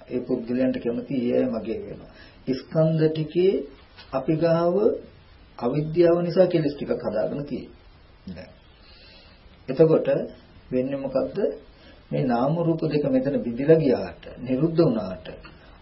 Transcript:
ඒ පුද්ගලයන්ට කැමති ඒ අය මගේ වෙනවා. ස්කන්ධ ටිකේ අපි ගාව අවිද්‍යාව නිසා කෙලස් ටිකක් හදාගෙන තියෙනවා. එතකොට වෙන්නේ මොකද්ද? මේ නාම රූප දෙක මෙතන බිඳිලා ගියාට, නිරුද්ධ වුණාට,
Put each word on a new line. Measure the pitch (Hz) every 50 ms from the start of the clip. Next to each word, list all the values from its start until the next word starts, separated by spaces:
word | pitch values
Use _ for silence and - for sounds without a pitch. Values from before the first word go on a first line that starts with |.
| -
ඒ | - 123 123
පුද්ගලයන්ට | - - 127 113 113 117 123 127 131 127 123 120
කැමති | - 117 120 123 - - 139 127
ඒ | 120 123 123
අය | 127 127
මගේ | 123 117 107 98 110 107 101
වෙනවා. | 98 101 - - - - - - - - - - - -
ස්කන්ධ | 127 - - - - 160 160 165 165 156 156
ටිකේ | 156 156 156 151 - - 175 185 190 226 277 - - - - - - - - - -
අපි | - 131 - - 156
ගාව | 151 165 165 165 170 170 175 180 202 214 233 - - - - - - - - - - - - - -
අවිද්‍යාව | 117 123 139 151 151 160 - 175 170 170 170 175
නිසා | 175 170 - 190 180
කෙලස් | - - 160 147 143 -
ටිකක් | - 123 - 120 -
හදාගෙන | - - - - - - - 147 143
තියෙනවා. | - - - - - - - - - - - - - - - - 95 85 78 - - - - - - - - - - - - - - - - - - - - - - - - - -
එතකොට | 135 160 160 156 160 - - - 185 - 233 - - - - - - - -
වෙන්නේ | - - 254 254 269 -
මොකද්ද? | - 269 269 269 262 269 262 - 190 220 - - - - - - - - - - - -
මේ | - 151 147 143
නාම | 127 120 117 127 143 160
රූප | 170 165 165 165 156 170
දෙක | 151 143 147 139
මෙතන | 135 131 131 127 139 139 120
බිඳිලා | 110 120 117 123 139 156 160
ගියාට, | 160 147 135 117 98 95 92 - - - - -
නිරුද්ධ | - 127 127 127 127 151 170 160
වුණාට, | 165 165 135 113 107 98 95 - - - - - - - - - - - - - -